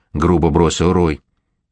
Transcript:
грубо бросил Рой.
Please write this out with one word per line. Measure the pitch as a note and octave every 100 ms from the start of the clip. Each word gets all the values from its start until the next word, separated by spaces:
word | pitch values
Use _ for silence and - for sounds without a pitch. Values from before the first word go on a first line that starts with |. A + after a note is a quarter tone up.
| _
грубо | D2+ E2+ F2 E2
бросил | D#2+ D#2+ - E2+
Рой. | F#2 E2+ D2 _ _ _ _ _